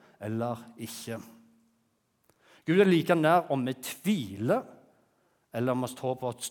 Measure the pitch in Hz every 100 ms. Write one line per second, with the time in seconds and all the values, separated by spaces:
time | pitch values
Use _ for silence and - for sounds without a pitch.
0 | _ _ 104 113 120 113 - - 113 -
1 | - 113 - - _ _ _ _ _ _
2 | _ _ _ _ _ _ - 180 196 170
3 | - 175 156 175 - 139 127 127 - -
4 | 185 202 104 95 117 226 - - _ _
5 | _ _ _ _ _ 117 123 127 123 -
6 | 131 127 127 120 -